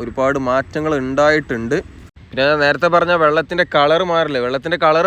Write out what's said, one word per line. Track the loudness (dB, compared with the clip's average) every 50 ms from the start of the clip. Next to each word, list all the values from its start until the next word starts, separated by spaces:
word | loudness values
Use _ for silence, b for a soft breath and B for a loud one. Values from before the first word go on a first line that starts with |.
| -12
ഒരുപാട് | -10 -4 -2 -2 0 0 -2 -2 -2
മാറ്റങ്ങൾ | -2 -2 -2 -4 -6 -6 -4 -2 -2 -2 -4
ഉണ്ടായിട്ടുണ്ട്. | -4 0 2 2 2 2 0 -2 -4 -6 -6 -4 -4 -4 -4 -6 -8 -16 -20 -20 -20 -20 -20 -20 -12
പിന്നെ | -6 -2 0 0
ഞാൻ | 0 2 2
നേരത്തെ | 0 0 0 0 2 2
പറഞ്ഞ | 2 2 2 2 2
വെള്ളത്തിന്റെ | 2 2 2 2 -2 -2 -2 -2 -2 0 2
കളർ | 2 2 4 2 2 0 0
മാറില്ലേ, | 0 0 0 0 -2 -2 -2
വെള്ളത്തിന്റെ | -2 -4 -4 -4 -4 -4 0
കളർ | 2 2 2 4 2